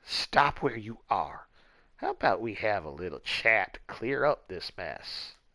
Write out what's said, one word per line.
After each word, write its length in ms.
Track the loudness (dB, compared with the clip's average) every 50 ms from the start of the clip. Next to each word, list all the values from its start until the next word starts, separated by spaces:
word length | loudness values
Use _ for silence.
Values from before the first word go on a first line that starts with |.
| _
Stop 580 | -6 -4 -4 -4 2 6 6 6 6 4 2
where 140 | 0 -2 0
you 240 | -2 -8 -10 -12 -14 -4 _
are. 380 | 0 0 0 -2 -4 -14 -16 _ _ _ _ _ _ _ _ _ _
How 160 | _ -4 -4
about 300 | -4 2 2 2 2 2
we 140 | 0 -4 -6
have 280 | -2 0 0 0 0 -2
a 60 | -6
little 320 | -8 -6 -8 -8 -8 -8
chat 540 | -6 -4 -4 2 4 6 6 6 4 0 -6
to 40 | -14 -14
clear 380 | _ -12 -6 -4 -2 0 2 4
up 240 | 2 2 2 -2 _
this 220 | -10 -10 -10 -10 -10
mess? 600 | -8 -8 -8 -8 -10 -10 -12 -12 -12 -12 -14 -16 _ _ _